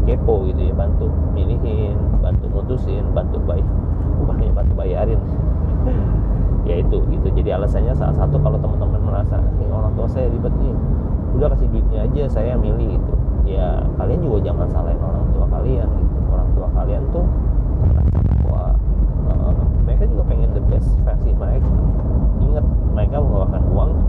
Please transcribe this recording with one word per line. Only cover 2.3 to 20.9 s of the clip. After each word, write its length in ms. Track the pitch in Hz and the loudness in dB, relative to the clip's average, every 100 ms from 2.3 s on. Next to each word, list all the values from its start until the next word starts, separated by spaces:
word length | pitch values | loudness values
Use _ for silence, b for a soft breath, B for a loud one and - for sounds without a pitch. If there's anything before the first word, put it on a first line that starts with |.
| - - | 0 -2
mutusin, 560 | - - 123 - - - - | -4 -2 -4 -2 -2 -2 -2
bantu 240 | - - - | -2 -2 -2
bayar, 240 | - - - - - - - | -2 -2 -2 -2 -4 -2 -2
bukannya 320 | - - - | -2 0 0
bantu 220 | - - - | 0 0 0
bayarin. 460 | 95 90 110 113 - - - - - - - | -2 -2 0 0 -2 -4 -2 -2 -2 0 0
<laughs> 340 | - - - - - - - | 0 0 0 0 0 0 0
Ya 160 | - - | 0 0
itu 160 | - - - | 0 0 0
gitu. 160 | - - | 0 0
Jadi 240 | - - | 0 0
alasannya 400 | 92 101 101 107 | -2 -2 0 0
salah 240 | - 85 78 | 0 0 0
satu 240 | - 71 | 0 0
kalau 160 | - - | 0 0
teman-teman 480 | - - - - | -2 -2 -2 -2
merasa, 320 | - - - - - - | -2 -2 -2 0 0 0
"Eh, 80 | - | -2
orang 240 | - - - | -2 -2 -2
tua 80 | 143 | -2
saya 240 | - 127 | -2 -2
ribet 240 | 117 - - | -2 -2 0
nih, 80 | - - - - - - - 123 | -2 -2 -2 -2 -2 -4 -2 0
udah 160 | 147 | 2
kasih 160 | - - | 2 0
duitnya 400 | - - - 113 | 0 0 0 0
aja, 160 | 135 139 | 0 -2
saya 240 | - 113 123 | -2 -2 0
yang 80 | |
milih," 320 | 110 113 110 - | 0 0 0 -2
gitu. 180 | - - - - | 0 0 0 0
Ya 400 | - - 90 - 131 - | 0 0 0 0 -2 -2
kalian 240 | 104 123 | -2 0
juga 240 | 143 107 - | 0 0 0
jangan 240 | - - | -2 -2
salahin 240 | - - - | -2 0 -2
orang 240 | - - - - | -2 -2 0 0
tua 80 | - | 2
kalian 400 | - - 131 - | 0 0 0 0
gitu. 260 | - - - - | 0 0 0 0
Orang 160 | - - - | 0 2 0
tua 120 | - | 0
kalian 320 | - - - - | 0 0 -2 -2
tuh 160 | - - - - - - - | 0 0 0 0 0 0 0
merasa 320 | - - - - | 2 4 4 2
bahwa, 480 | - - - 127 131 - - - - - - | 2 2 2 0 2 0 2 2 2 0 0
eh, 260 | - - - - - | 0 2 2 2 2
mereka 200 | - - 233 | 2 2 2
juga 160 | - - | 2 0
pengen 180 | - - - | 2 2 2
the 80 | - | 2
best 160 | - - | 2 2